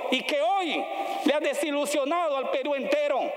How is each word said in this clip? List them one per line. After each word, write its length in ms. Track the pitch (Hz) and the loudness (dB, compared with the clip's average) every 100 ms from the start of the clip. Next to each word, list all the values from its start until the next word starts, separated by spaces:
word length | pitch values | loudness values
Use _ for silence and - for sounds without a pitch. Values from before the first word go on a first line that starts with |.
| - | 0
y 120 | 254 | 0
que 180 | - 285 | 0 0
hoy 420 | 330 392 339 165 127 - - - | 2 2 0 -2 -4 -4 -4 0
le 100 | - | 2
ha 60 | 294 | 2
desilusionado 960 | 302 262 311 285 285 294 269 339 330 269 | 2 0 0 0 0 0 0 0 0 0
al 140 | 254 | -2
Perú 260 | 285 294 277 | -2 0 -2
entero. 440 | 226 294 294 254 - | 0 0 2 0 0